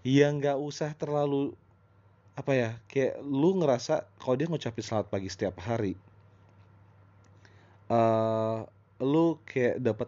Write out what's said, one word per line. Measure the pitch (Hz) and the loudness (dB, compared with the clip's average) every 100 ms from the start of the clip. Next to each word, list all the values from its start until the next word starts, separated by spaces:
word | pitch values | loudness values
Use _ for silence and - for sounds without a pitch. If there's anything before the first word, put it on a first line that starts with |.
| 127 | 2
ya | 139 143 | 4 4
nggak | 147 143 139 | 2 -2 -2
usah | 147 143 151 | -4 -6 -8
terlalu, | 151 147 147 147 139 143 - _ _ _ _ _ _ _ - | -6 -4 -2 0 0 -2 -6 _ _ _ _ _ _ _ -10
apa | 143 | 0
ya, | 135 113 117 - | 0 0 -4 -6
kayak | 135 127 - 143 | -2 0 -2 -4
lu | 139 165 190 | 2 2 4
ngerasa | 151 120 - 156 - - | 4 2 2 -2 -4 -8
kalau | - 127 | -2 0
dia | 165 | 0
ngucapin | 156 117 113 - | -4 -6 -8 -4
selamat | 110 95 | -2 -2
pagi | 98 98 | -4 -6
setiap | - 98 90 | -4 -4 -4
hari, | 104 117 101 - - - - - - - - - - - - - - - - - - - - | -4 -2 -2 -4 -12 -20 -20 -20 -20 -20 -20 -20 -20 -20 -20 -20 -20 -20 -20 -20 -20 -16 -2
eh, | 117 113 110 113 110 110 113 - - _ - | 2 4 4 2 0 -2 -4 -8 -16 _ -6
lu | 131 156 165 151 - | 0 4 2 0 -4
kayak | 131 123 110 | 0 0 2
dapat | 120 107 | 0 0